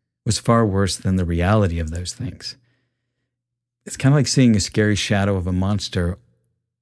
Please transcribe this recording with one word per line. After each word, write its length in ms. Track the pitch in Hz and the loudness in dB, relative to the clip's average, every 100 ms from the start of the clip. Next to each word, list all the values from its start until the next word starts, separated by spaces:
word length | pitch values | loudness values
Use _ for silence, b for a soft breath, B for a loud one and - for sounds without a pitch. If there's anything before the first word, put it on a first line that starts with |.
| _ _ | _ _
was 140 | - 101 | -6 -4
far 260 | - 117 | 0 2
worse 340 | 110 98 98 - | 2 0 -2 -2
than 180 | 95 92 | -2 0
the 100 | 85 | 0
reality 540 | 85 87 107 95 82 | 0 2 2 2 -2
of 100 | 80 | -6
those 240 | 85 90 | -8 -10
things. 420 | - 113 - - - _ _ _ _ _ _ _ _ _ _ _ _ - | -10 -10 -10 -16 -18 _ _ _ _ _ _ _ _ _ _ _ _ -16
It's 100 | - | -2
kinda 180 | 131 147 | 2 4
like 120 | 127 | 2
seeing 280 | 143 127 104 | 4 4 4
a 40 | |
scary 360 | - 110 104 101 | 0 0 0 0
shadow 400 | - 101 101 95 | 0 0 0 0
of 120 | 90 | -2
a 40 | |
monster, 680 | 92 95 104 - 92 87 90 _ _ _ _ _ _ | -2 0 -2 -4 -4 -4 -6 _ _ _ _ _ _